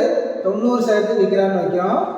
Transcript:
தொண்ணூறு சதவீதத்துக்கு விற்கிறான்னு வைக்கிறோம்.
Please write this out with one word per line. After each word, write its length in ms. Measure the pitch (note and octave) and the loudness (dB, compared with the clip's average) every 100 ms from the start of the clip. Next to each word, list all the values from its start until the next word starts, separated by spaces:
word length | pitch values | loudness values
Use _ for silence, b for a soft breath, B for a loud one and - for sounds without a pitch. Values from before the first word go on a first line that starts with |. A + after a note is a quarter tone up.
| - - - - F#3+ | 6 0 -2 -4 -4
தொண்ணூறு 340 | G#3+ A#3+ A#3+ A3 | 0 0 0 2
சதவீதத்துக்கு 380 | G#3 G#3 A3 | 0 2 2
விற்கிறான்னு 380 | F#3+ G3 G3 F#3+ | 2 2 2 0
வைக்கிறோம். 380 | E3 F3+ F#3+ A#3+ - | 0 0 0 0 -2